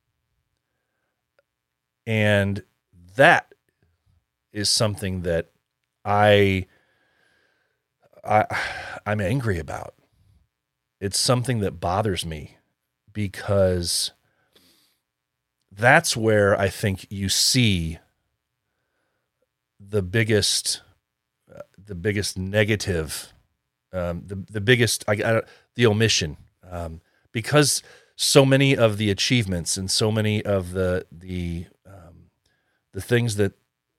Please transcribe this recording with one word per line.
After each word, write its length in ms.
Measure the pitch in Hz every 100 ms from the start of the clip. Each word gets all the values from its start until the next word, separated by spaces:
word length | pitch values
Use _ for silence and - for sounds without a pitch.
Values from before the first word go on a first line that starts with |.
| _ _ _ _ _ _ _ _ _ _ _ _ _ _ _ _ _ _ _ _ 120
And 560 | 110 104 101 98 98 - _ _ 87 87 101
that 380 | 156 143 - _ _ _ _ _ _ _ _ _ _
is 160 | 104 98
something 540 | - 110 98 95 92
that 280 | 87 82 - _ _ _ _ _
I, 600 | 101 104 107 101 98 95 - _ _ _ _ _ _ _ _ _ _ _ _ _ _ _
I, 220 | - 107 - - - - - - 104
I'm 140 | 107
angry 380 | 92 139 117 87
about. 360 | 71 - - _ _ _ _ _ _ _ _ _ _ _
It's 180 | 98 -
something 420 | - 123 123 117
that 200 | 95 85
bothers 460 | 87 95 107 87 82
me 320 | 78 - _ _ _ _ _ _
because 1000 | 104 98 - - 98 92 90 85 - - _ _ _ _ _ _ _ _ _ _ _ _ _ _ _ _ 98
that's 400 | 120 160 - 120
where 420 | 110 107 98 98
I 100 | 98
think 380 | - 104 95 -
you 180 | 98 95
see 680 | - - 131 113 90 82 80 _ _ _ _ _ _ _ _ _ _ _ _ _ _ _ _ _ _
the 220 | 98 104
biggest, 800 | 90 113 113 104 - - - - _ _ _ _ _ _ _
uh, 100 | - - _
the 120 | 101
biggest 440 | 90 104 104 95 95
negative, 920 | 95 104 107 107 - 85 76 - - _ _ _ _ _ _
um, 300 | 92 87 87 87
the, 100 | 101 90
the 100 | 107
biggest, 440 | 101 120 113 - -
I, 60 |
I, 280 | 107 110 113 - - _
the 120 | - 120
omission, 500 | 107 110 - 78 69 - _ 90
um, 300 | 87 82 82 _ _ _
because 500 | 117 - 147 139 - - - _ -
so 280 | - 147
many 320 | 135 135 139 139
of 220 | 113 104
the 120 | 107
achievements 640 | 95 - 127 95 90 78 98
and 140 | 92
so 220 | - 110
many 320 | 110 107 107
of 280 | - 98 87
the, 340 | 92 92 90 -
the, 560 | 82 92 90 87 85 82 _ 90
um, 440 | 95 82 85 85 _ _ _ _ _ _
the 80 | 95
things 360 | - 120 120 101
that 160 | 101 _ _ _ _